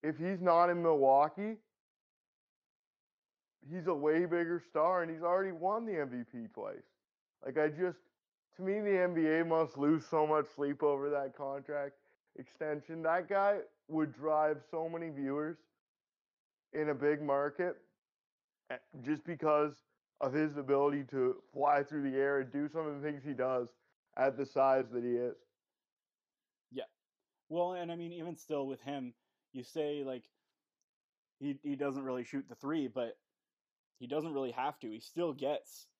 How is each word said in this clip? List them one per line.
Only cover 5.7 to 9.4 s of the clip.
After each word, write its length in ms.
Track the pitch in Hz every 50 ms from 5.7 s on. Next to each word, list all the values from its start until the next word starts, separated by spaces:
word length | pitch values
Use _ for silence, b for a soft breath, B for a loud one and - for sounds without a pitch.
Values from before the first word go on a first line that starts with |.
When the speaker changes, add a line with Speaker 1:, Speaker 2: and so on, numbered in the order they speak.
| 208 226 233
Speaker 1:
the 140 | 226 202 165
M 100 | 147 135
V 80 | 123 123 120 -
P 160 | - 123 117 107 -
twice. 220 | - 104 101 98 - - _ _ _ _ _ _ _ _ _ _ _ -
Like, 120 | 135 131 151
I 120 | 151 156
just, 300 | 151 151 180 180 170 - _ _ _ _ _ _ _ _ _ _ _ -
to 40 |
me, 180 | 185 190 196 214
the 200 | 214 208 196 185
N 140 | 180 180 180
B 140 | 165 160 156
A 180 | 156 160